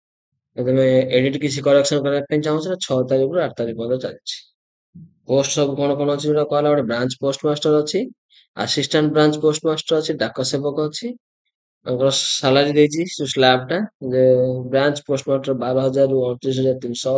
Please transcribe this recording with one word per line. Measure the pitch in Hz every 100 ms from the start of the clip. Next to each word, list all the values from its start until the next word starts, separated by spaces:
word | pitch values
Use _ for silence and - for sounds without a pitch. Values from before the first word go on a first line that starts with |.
| _ _ _ _ _ -
ଯଦି | 123
ତମେ | 131 131 127 127
ଏଡିଟ | 127 135 139
କିଛି | 147 135
କରେକ୍ସନ | 139 143 139 147
କରିବା | 139 143 143
ପାଇଁ | 151 151
ଚାହୁଁଛ, | 156 185
ନା | 185
ଛଅ | - 131 127
ତାରିଖରୁ | 131 131 175
ଆଠ | 135 -
ତାରିଖ | 117 110
ପର୍ଯ୍ୟନ୍ତ | 117 127
ଚାଲିଛି। | 123 - - - - _ _ _ _ - - _ -
ପୋଷ୍ଟ | 135 131
ସବୁ | 156 139 135
କଣ | 143 139
କଣ | 143 143
ଅଛି, | 151
ଯୋଉଟା | 151 147
କହିଲା, | 147 147
ଗୋଟେ | 147 113
ବ୍ରାଞ୍ଚ | 117 131 -
ପୋଷ୍ଟମାଷ୍ଟର | 139 - 151 147 156 151
ଅଛି, | 151 190 262 - _ _ _ -
ଆସିଷ୍ଟାଣ୍ଟ | 110 147 135 156 151
ବ୍ରାଞ୍ଚ | 151 151 151
ପୋଷ୍ଟମାଷ୍ଟର | 156 147 160 151 - 160
ଅଛି, | 156 151
ଡାକ | 110 - 127
ସେବକ | 139 143 147 151
ଅଛି। | - 240 240 _ _ _ _ _ _ -
ତାଙ୍କର | 123 135
ସାଲାରୀ | - - - 135 139 147
ଦେଇଛି | 147 151 156 180 -
ଯୋଉ | 139
ସ୍ଲାବଟା, | 135 127 131 127 175 214 _ 131
ଯେ | 127 131 127 127 127 127
ବ୍ରାଞ୍ଚ | 135 147 143 -
ପୋଷ୍ଟମାଷ୍ଟର | 131 - 135 135 127
ବାର | 123 131 135
ହଜାରରୁ | 135 135 135
ଅଣତିରିଶ | 123 123 135 131
ହଜାର | 131 131
ତିନିଶହ | 123 120 131